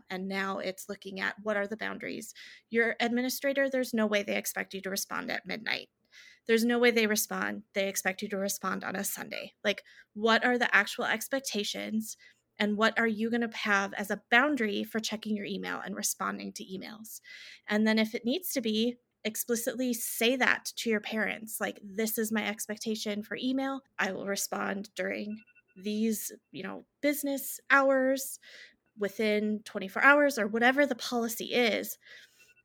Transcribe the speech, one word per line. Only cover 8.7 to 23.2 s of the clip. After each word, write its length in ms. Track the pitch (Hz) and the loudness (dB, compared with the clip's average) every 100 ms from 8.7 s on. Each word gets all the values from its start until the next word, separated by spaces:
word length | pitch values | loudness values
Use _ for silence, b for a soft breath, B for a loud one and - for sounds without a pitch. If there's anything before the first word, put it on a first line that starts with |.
| 196 | -4
on 100 | - | -4
a 80 | 190 | -4
Sunday. 520 | 196 - - - - _ | -4 -6 -8 -8 -10 _
Like, 180 | 208 196 - b b | -2 -2 -6 b b
what 320 | 208 220 226 | -2 4 4
are 140 | 247 247 | 4 2
the 140 | 247 | 4
actual 340 | 196 208 - 233 | 4 2 0 0
expectations 1080 | 220 - 269 269 208 208 196 208 220 220 - b b _ - | 0 -2 -4 -2 -4 -4 -4 -2 -4 -4 -12 b b _ -2
and 200 | 208 208 | 0 4
what 200 | 220 220 | 2 4
are 120 | 226 | 2
you 220 | 208 226 | 2 0
gonna 200 | 233 233 | 0 -2
have 400 | - 220 202 196 | -2 2 2 2
as 180 | 196 196 | -4 -4
a 100 | 214 - | -4 4
boundary 540 | 240 294 277 214 202 | 4 6 2 0 0
for 160 | 214 226 | -2 -2
checking 340 | 220 214 214 | -2 -4 -2
your 120 | 208 202 | -4 -2
email 340 | 190 180 - | -4 -4 -4
and 120 | - 202 | -6 -4
responding 560 | 202 - 196 202 196 | -4 -2 -2 -2 -8
to 120 | - | -10
emails? 560 | 214 190 - 214 220 - B B B B - | -10 -10 -10 -14 -14 -16 B B B B -2
And 180 | 214 | 4
then 140 | 220 220 | 4 4
if 160 | 220 | 2
it 100 | 233 | 0
needs 280 | 233 330 - | -2 -2 -2
to 80 | 277 | -2
be, 380 | 220 214 240 240 _ _ 220 | 0 2 2 -2 _ _ -6
explicitly 680 | 214 - 226 254 247 254 | -4 -2 -2 -2 -2 -2
say 420 | 233 - - 226 262 | -2 -4 0 2 4
that 340 | 240 - - - | 4 2 -2 -4
to 140 | 233 | 0
your 100 | 214 | 0
parents, 580 | - 220 190 214 220 - | 0 -2 -2 -4 -8 -6
like, 220 | 208 - | -6 -6
"This 360 | 208 190 220 226 | -10 -4 -2 -2
is 120 | 220 | -2
my 160 | 220 202 | 0 -2
expectation 760 | 214 - 214 226 214 220 208 | -4 -8 -6 -4 -4 -4 -4